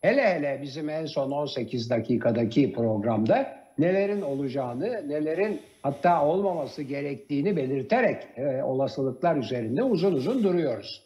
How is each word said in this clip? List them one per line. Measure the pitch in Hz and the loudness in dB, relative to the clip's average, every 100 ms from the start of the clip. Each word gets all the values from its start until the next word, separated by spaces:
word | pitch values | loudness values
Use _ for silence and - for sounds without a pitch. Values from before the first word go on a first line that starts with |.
Hele | 180 262 240 175 | 4 4 4 2
hele | 143 135 | -2 -4
bizim | 139 135 151 | -6 -8 -6
en | 156 156 | -4 -4
son | - 135 | -2 -2
on | 139 147 | -2 -2
sekiz | - 110 127 113 | -4 -4 -4 -2
dakikadaki | 120 104 120 120 110 113 147 135 | -2 2 2 2 2 2 2 2
programda | - 117 107 107 110 113 220 269 - - - | 2 0 0 0 0 2 2 0 -8 -14 0
nelerin | 165 190 202 202 | 2 2 2 -2
olacağını, | 160 139 139 131 127 120 196 233 147 | -4 -4 -4 -4 -4 -4 -4 -6 -4
nelerin | 147 151 165 208 190 - _ | -4 -2 0 -2 -2 -10 _
hatta | 139 139 175 170 147 | -4 2 4 4 4
olmaması | 180 196 175 131 - | 2 0 -2 -6 -8
gerektiğini | 139 143 143 139 - 143 160 175 | -8 -6 -6 -8 -4 0 2 0
belirterek, | 131 139 127 247 220 131 - - | 0 -2 2 2 2 0 -8 -6
e, | 143 131 | -4 -2
olasılıklar | 139 131 135 - 135 113 170 151 | -2 0 -2 0 -4 0 0 0
üzerinde | 113 123 110 127 | 0 -4 -2 0
uzun | 262 196 190 | 2 2 2
uzun | 160 135 262 | 2 0 2
duruyoruz. | 202 175 151 110 - - | 2 4 2 -2 -8 -16